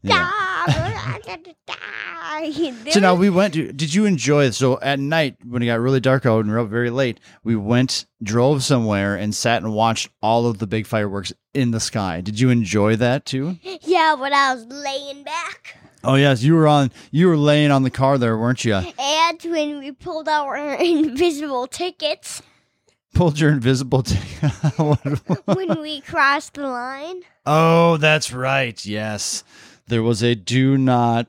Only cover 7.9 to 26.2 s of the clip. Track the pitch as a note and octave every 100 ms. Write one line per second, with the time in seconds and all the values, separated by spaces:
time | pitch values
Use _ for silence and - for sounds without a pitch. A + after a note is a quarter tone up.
7.9 | - - _ G#2 A2+ B2+ D3 C3 C3+ A2
8.9 | G2+ G2+ G2 G#2+ G#2+ B2 A2+ G#2+ G#2+ A2+
9.9 | A2 - _ G#2 A#2 A#2+ G#2 G#2+ A2 G#2
10.9 | A2+ G#2 G2 F2+ - _ C#3 B2 A2+ -
11.9 | A#2 F#2+ E2+ F2+ G#2 B2+ A#2+ G2+ G#2 G#2
12.9 | A2 A#2+ C3+ - C3 C#3+ F3+ F#4 F4+ D4
13.9 | F4+ D#4+ D4 C4+ C#4 C#4 C4 A3+ C#4 C#4+
14.9 | C4+ C#4 C#4 C#4+ D#4+ E4+ - - - -
15.9 | _ A2 C3+ C#3+ B2+ C3+ E3 D3+ D3 C3+
16.9 | - - D3 F3+ D#3+ D3 D3 D3 C#3 C3
17.9 | - C3+ C#3 A#2+ A2 A#2 B2 A#2 G2+ F2+
18.9 | - C#4 D#4 E4 E4+ E4+ E4 D4+ D4 C#4
19.9 | C4+ - D#4+ D#4 D4+ C#4+ B3+ D4 C#4 F4
20.9 | D#4+ D#4 B3+ F4 C#4+ D4+ C4 B3+ - F4+
21.9 | - D4+ D#4+ - - _ _ _ _ _
22.9 | _ _ - F3 D3 D3+ C#3+ A#2+ C3 B2+
23.9 | C3 - - - - D3+ - D#3 - D3+
24.9 | C#3+ C#3 C#3+ - - - E4+ F#4 D#4+ D4+
25.9 | D4 - E4